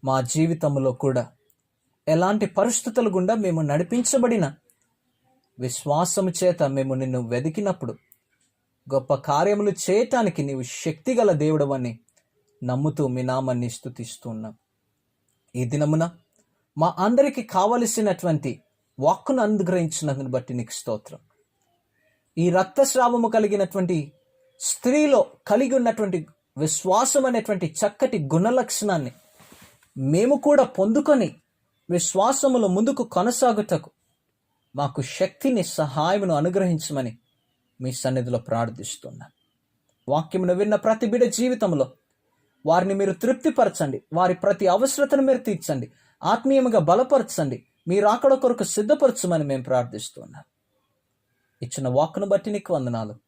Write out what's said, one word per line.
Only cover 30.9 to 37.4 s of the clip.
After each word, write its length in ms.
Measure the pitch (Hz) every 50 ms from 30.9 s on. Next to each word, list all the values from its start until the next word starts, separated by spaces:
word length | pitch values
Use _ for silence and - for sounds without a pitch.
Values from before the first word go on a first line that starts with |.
| 226 285 294 294 294 262 214 165 - - _ _ _ _ _ _ _ _ _ _
విశ్వాసములో 760 | 175 175 - - - 185 196 233 262 262 - 277 254 247 226 190
ముందుకు 360 | 180 190 220 233 277 277 240
కొనసాగుటకు 840 | 226 - 185 180 226 240 - 277 247 233 208 208 - 185 156 - - _ _ _ _ _ _ _ _ _ _ _ _ _ _ _ _ _
మాకు 260 | 135 143 139 - - 135
శక్తిని, 600 | - - - 185 185 - _ - 269 254 220 175
సహాయమును 720 | - - - 156 147 127 156 151 170 190 208 196 185 165
అనుగ్రహించమని 840 | 147 147 175 180 196 196 180 170 156 160 - 151 139 131 120 113 - _ _ _ _